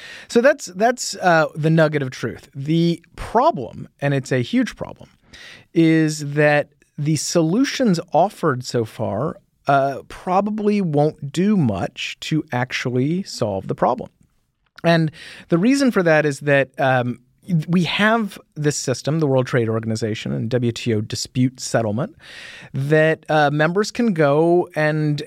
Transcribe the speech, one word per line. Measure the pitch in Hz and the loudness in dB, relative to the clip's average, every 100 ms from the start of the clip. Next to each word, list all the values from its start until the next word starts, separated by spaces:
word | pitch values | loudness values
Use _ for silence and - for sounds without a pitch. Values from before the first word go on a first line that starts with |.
| - - - | -20 -20 -2
So | 233 | 4
that's, | 254 294 - | 4 2 -4
that's, | 180 226 247 - 196 | 0 0 0 -6 -2
uh, | 185 165 147 | 2 4 2
the | 160 156 | 0 2
nugget | 165 156 147 | 4 4 2
of | 131 | -6
truth. | - 120 82 - | -6 -8 -8 -16
The | 139 139 165 170 170 _ | -10 -2 2 2 0 _
problem, | - - 220 302 170 110 - - - | -16 -2 2 2 0 -6 -12 -16 -6
and | 143 | -2
it's | 139 131 | -2 -2
a | 131 | -2
huge | 123 247 233 | 0 -2 -2
problem, | - - - - _ _ - - - _ | -6 -14 -14 -20 _ _ -20 -20 -20 _
is | 170 160 160 156 151 143 | 2 4 4 2 -2 -4
that | 147 147 147 - _ _ - | 2 2 2 -2 _ _ -6
the | 147 | -2
solutions | 151 - 175 160 208 277 - 240 165 - | -2 0 0 2 2 0 0 0 0 0
offered | 147 196 - 165 123 | 0 0 0 -2 -2
so | - 123 | -2 -4
far, | 110 - 104 101 147 - _ _ - | -4 -6 -6 -4 -6 -8 _ _ 0
uh, | 139 139 123 - | 2 2 -4 -12
probably | - - 185 202 214 208 208 | -10 -2 0 0 0 0 0
won't | 180 143 151 - 139 | 0 2 0 -2 -6
do | 160 196 208 | 0 2 2
much | 127 95 - - - - | 2 0 -4 -8 -12 -10
to | - 156 - | -4 -4 -2
actually | 123 127 - 131 123 139 180 | -4 -4 -4 -4 -2 0 -2
solve | 196 - 110 95 98 | -6 -6 -4 -4 -6
the | - | -2
problem. | 202 247 - _ _ _ _ _ _ _ | 0 0 -6 _ _ _ _ _ _ _
And | 170 165 160 - - - - | 2 2 2 -4 -20 -14 -2
the | 170 | 2
reason | 220 277 269 | 2 2 2
for | 202 | 2
that | 170 156 151 | 4 4 2
is | 139 | -2
that, | 143 139 135 - | 2 2 2 0
um, | 135 127 123 120 _ _ - 170 151 | 0 2 0 -6 _ _ -2 -2 2
we | 175 | 0
have | 156 - 214 233 208 - - | 0 0 2 2 -2 -8 -16
this | - 147 | -4 -2
system, | - - 123 - 160 | -2 -2 -4 -2 0
the | 147 | 2
World | 131 123 | 2 2
Trade | 131 113 | 0 0
Organization | 113 113 110 113 107 123 | -2 -2 -4 -4 -4 -6
and | 139 113 | -6 -2
W | 123 120 | -2 -2
T | 117 123 | -2 -2
O | 107 | -2
dispute | 110 - - 127 127 - | -2 -6 -6 0 0 -2
settlement, | - 127 110 104 202 - - - - - - | -4 -2 0 -2 -6 -10 -20 -20 -20 -20 -12
that, | 135 139 156 160 156 - | -6 0 4 4 0 0
uh, | 151 143 | 2 2
members | 147 160 190 214 | 2 0 0 -2
can | - 233 | 0 0
go | 165 143 147 165 175 - | 2 2 4 4 2 0
and, | 151 151 156 151 147 | -2 0 0 0 -2